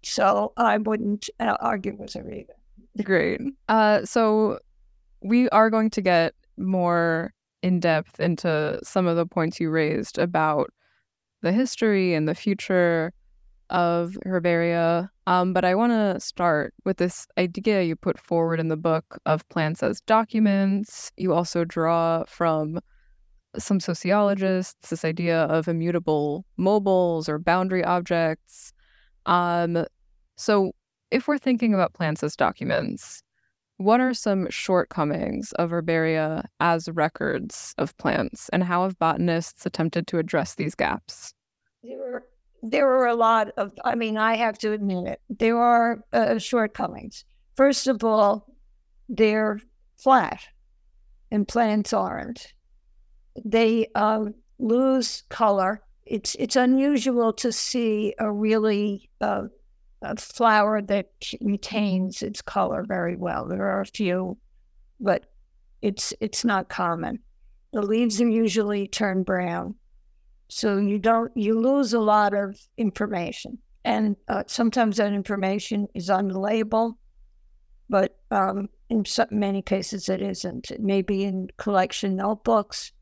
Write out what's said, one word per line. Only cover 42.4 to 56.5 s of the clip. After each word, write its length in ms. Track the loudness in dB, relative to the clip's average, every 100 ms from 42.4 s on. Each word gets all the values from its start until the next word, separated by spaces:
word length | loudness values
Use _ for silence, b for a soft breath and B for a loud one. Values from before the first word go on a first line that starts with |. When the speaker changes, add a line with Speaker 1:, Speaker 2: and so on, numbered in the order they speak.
| _ _
Speaker 1:
there 220 | -4 2 4
were 220 | 4 2
a 80 | 4
lot 340 | 4 4 0 -4
of, 160 | -6 -4
I 120 | -4 -2
mean, 220 | -2 0
I 180 | 0 2
have 220 | -2 -2
to 120 | -4
admit 360 | -2 -2 -2 -4
it, 140 | -8 -12
there 280 | -2 2 4
are, 460 | 6 6 4 0 -2
uh, 260 | 0 2 0
shortcomings. 840 | 0 0 0 -2 -8 -8 -16 -18 -20 _ _ 4
First 320 | 4 4 0
of 160 | 0
all, 520 | 2 4 4 2 -6 _ _ _ _ _ -8
they're 500 | 2 4 4 0 -2 -10 _ _ _
flat 440 | 4 4 4 -4 -14 _ _ _ _ _ -20 -20 _
and 160 | -4 0
plants 440 | 0 2 0 0
aren't. 600 | -2 -2 -6 -10 -14 -18 _ _ _ _ _ _ -20 _ -14
They, 440 | -2 2 4 2 0 0
um, 380 | 0 0 -4 -8 _ -6
lose 640 | 0 2 4 2 0 -8 -12
color. 520 | 0 2 2 0 -2 -10 _ -8
It's, 300 | -6 -6 -4
it's 160 | 0